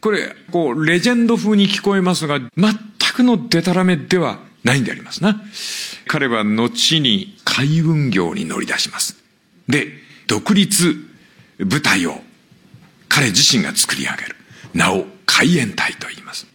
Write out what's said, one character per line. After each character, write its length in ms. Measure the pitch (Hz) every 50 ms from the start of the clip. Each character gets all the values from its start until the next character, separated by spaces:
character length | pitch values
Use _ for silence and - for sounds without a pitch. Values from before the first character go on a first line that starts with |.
こ 100 | - 214
れ、 240 | 208 175 - - - - - -
こ 200 | - 175 165 143
う、 140 | 120 147 156
レ 140 | 151 165 180
ジ 120 | - 247
ェ 40 | 247
ン 120 | 233 233 233
ド 100 | 240 226
風 180 | - 208 214
に 140 | 202 202 190
聞 120 | - -
こ 140 | - 202 202
え 60 | 196
ま 140 | 185 180 180
す 120 | - 156 147
が、 120 | 147 143 127 117 _ -
全 200 | 185 214 208 214 - - - _ - - -
く 100 | - 247
の 240 | 247 233 190 - -
デ 140 | - 170
タ 120 | 165 185 175
ラ 120 | 180 185
メ 100 | 185 180
で 220 | 151 127 - - 185
は 220 | 165 127 101 - - - _ _ _
な 120 | 113 123
い 60 | 139
ん 20 | 123
で 80 | 87
あ 40 | -
り 60 | -
ま 100 | - - -
す 100 | - -
な。 180 | 208 208 214 - - - - - - - - - - - - - -
彼 200 | - 156 139 131
は 160 | 117 110 107
後 560 | 107 107 110 117 120 117 - - - 156 160
に 400 | 147 127 107 98 95 - - - -
海 340 | - - - 131 143 156 165
運 300 | 160 160 165 151 143 131
業 240 | 101 98 87 82 80
に 100 | - 80
乗 160 | 80 - -
り 60 | -
出 120 | - - -
し 120 | - -
ま 100 | - -
す。 160 | - - - _ _ _ _ _ _ _ _ _ _ -
で、 340 | 123 147 123 - - - - - - - - -
独 260 | 110 104 - - 220
立 440 | 190 196 - - - 170 175 - - - - - - _ _ _ _ - _ _ _
部 220 | 98 95 104 147
隊 260 | 147 - - 98 87 82
を 140 | 73 - - - _ _ _ _ _ _ _ _ _ - - - _ _ _ _
彼 200 | - - 139 117
自 300 | 92 87 - - - 120
身 60 | -
が 100 | - -
作 220 | - - - -
り 80 | - 67
上 140 | 67 - -
げ 60 | -
る。 120 | - - _ - _ - - - - -
名 180 | 90 85 90
を 140 | 95 95 - - - - _
海 320 | - - - - - 175 160
援 140 | 123 107 90
隊 200 | - - - -
と 140 | - - -
言 80 | - -
い 40 |
ま 120 | - - -
す。 140 | - - _ _